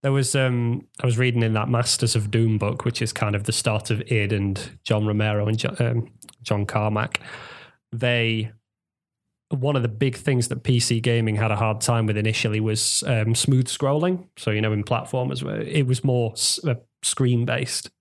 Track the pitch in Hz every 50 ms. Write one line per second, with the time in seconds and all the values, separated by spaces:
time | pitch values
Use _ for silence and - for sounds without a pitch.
0 | - 139 135 139 135 120 - 139 131 127 123 120 120 117 120 - - _ _ -
1 | - 127 117 113 127 127 117 120 117 113 110 107 107 - 123 117 117 - - -
2 | - 113 - 113 104 104 107 113 113 113 110 107 104 104 - - - 120 120 -
3 | - 110 - - 113 104 104 101 104 - 107 - - 117 107 107 - - 113 107
4 | - - 123 110 104 104 113 101 101 101 95 92 - - - - _ - 113 107
5 | 107 107 104 104 107 107 107 104 104 107 110 110 - - - - 120 117 120 117
6 | 113 - - _ - - - _ 117 - - 104 101 - - 110 107 104 107 107
7 | 113 - - - - - - - - - - - - - _ _ _ _ - 117
8 | 131 123 120 120 117 113 113 110 110 110 - _ _ _ _ _ _ _ _ _
9 | _ _ _ _ _ _ _ _ _ _ - 135 127 143 147 135 117 117 107 110
10 | 143 135 123 - - - 139 123 117 - - - - - 127 120 117 - 117 113
11 | 113 127 117 117 113 110 107 104 110 110 107 104 113 110 107 110 - - 120 117
12 | 113 107 107 104 107 110 110 - - 113 107 110 110 110 107 110 - - - -
13 | - - 127 110 107 110 113 - - - 139 127 131 - - - 147 135 143 151
14 | 165 180 185 180 180 - _ - - - 104 104 107 110 107 104 101 - 123 113
15 | - - - 127 127 131 135 127 135 - 104 107 - - 156 160 139 123 127 120
16 | - 139 127 123 117 110 104 - - - - - - 160 123 117 - _ _ _
17 | - - - - 131 123 123 117 120 117 120 - 127 123 - - - - _ _